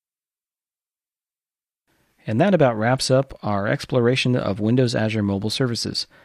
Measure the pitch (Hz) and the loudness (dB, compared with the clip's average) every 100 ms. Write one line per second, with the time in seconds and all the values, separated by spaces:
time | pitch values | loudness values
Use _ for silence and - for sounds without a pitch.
0 | _ _ _ _ _ _ _ _ _ _ | _ _ _ _ _ _ _ _ _ _
1 | _ _ _ _ _ _ _ _ _ _ | _ _ _ _ _ _ _ _ _ _
2 | _ _ - 113 190 185 135 110 113 131 | _ _ -6 0 2 4 2 2 0 0
3 | - 131 135 - 104 101 104 139 - 131 | 2 0 0 -8 -4 -2 -2 -4 -2 0
4 | 120 131 127 123 - 101 107 127 123 113 | 2 2 0 0 -2 -2 0 2 2 0
5 | 110 110 101 98 107 - 131 113 101 - | -2 0 -2 -2 -4 -2 -2 -2 -6 -8
6 | - _ | -10 _